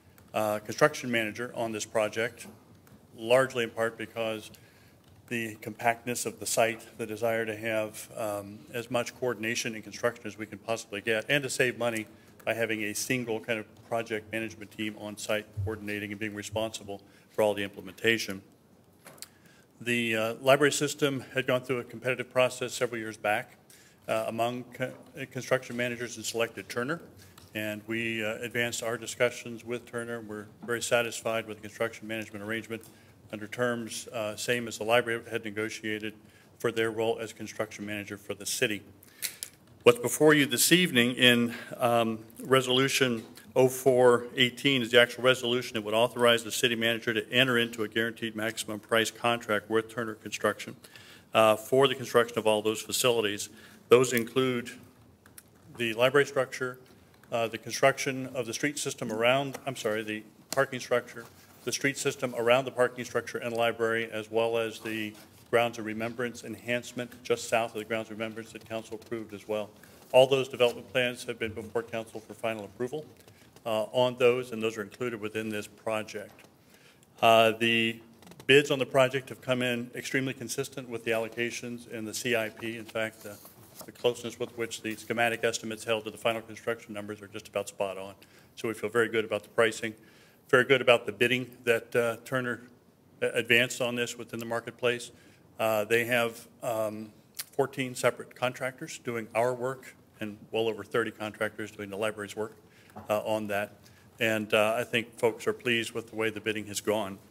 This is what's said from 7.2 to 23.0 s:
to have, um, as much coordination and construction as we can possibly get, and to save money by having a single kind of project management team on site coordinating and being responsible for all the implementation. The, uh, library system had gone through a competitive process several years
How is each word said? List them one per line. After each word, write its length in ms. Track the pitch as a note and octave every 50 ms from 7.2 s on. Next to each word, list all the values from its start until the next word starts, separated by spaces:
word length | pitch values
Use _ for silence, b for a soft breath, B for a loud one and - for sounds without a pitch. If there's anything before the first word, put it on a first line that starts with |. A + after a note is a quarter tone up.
| A#2 A#2 A2+ A2+ A2+
to 100 | A2 G#2+
have, 540 | G#2+ A2 A2+ A2 A2 G#2+ G#2+ G#2 - - - -
um, 420 | A#2+ A2+ G#2+ G2+ G2+ G2+ G2+ G#2 A2 - -
as 180 | - A#2+ A2+ -
much 240 | B2 A#2+ A#2+ - - -
coordination 540 | - B2+ A#2+ G2+ A2 A2 A#2+ A2+ - C3 A2
and 100 | G#2+ G#2
construction 420 | A2 G2 - - A#2+ A#2 - -
as 120 | G#2+ G2 G#2
we 80 | A2
can 120 | G#2 - G2
possibly 440 | - - A2+ A2 - - G2+ G2+
get, 240 | G2 A#2 A2+ G#2+ A2 -
and 140 | C#3+ D3
to 80 | C3+ B2+
save 260 | - - C#3 B2 A2+ G#2+
money 280 | A#2 A#2+ A2+ A2 G#2+ - B B B B B B -
by 100 | A2+ A2+
having 280 | A2+ A#2 A2 A2 G#2+ G#2+
a 100 | G#2 G#2
single 440 | - - - C3 B2+ A#2+ A#2 A2 A2
kind 200 | A2 - A#2 G#2+
of 80 | G#2+ - - - -
project 460 | - A#2+ A#2 A2+ A2 A#2 G#2+ G#2 G#2
management 380 | G2+ A2 A2+ A2 G2+ - G#2 G2
team 240 | - - A2 G#2+ G#2 G#2
on 180 | G#2+ G#2 G#2
site 280 | - - - A2 G#2+ G#2+ - - - G2
coordinating 460 | G#2+ A2 G#2 G2+ G#2 G#2 G#2 G2+ G2+
and 80 | G#2+ G2+
being 160 | A2 G#2+ G2+
responsible 680 | G#2 G2+ - - A2 A2 A2 A2 - G#2 G2+ G2+ G2 B B B B B B
for 120 | - -
all 100 | A2 G#2
the 100 | G#2 G2+
implementation. 800 | G2+ F#2+ - - F2+ F#2 F2 - - A2+ A2+ A2 - - G2 G2 - - _ _ _ _ _ _ _ _ _ _ B B B B B B B B B B B B B B B -
The, 360 | A#2 A#2+ A#2+ A#2+ A#2 A#2 A2+
uh, 180 | A2 A2 A2+ A#2 A#2
library 320 | C3 C3 C3+ C#3+ D3+ C#3+
system 520 | C3+ - D3+ C#3 - - D3+ C#3 C3+ C3 - - -
had 120 | C3 C3
gone 160 | - B2+ B2+
through 180 | B2+ - C3 A#2+
a 40 | A#2
competitive 480 | - - A2+ A#2 B2+ B2+ A#2+ A#2+ -
process 400 | - B2+ B2+ B2 B2 - B2+ A#2+
several 260 | A2 - C3 A#2 A#2+
years 200 | A#2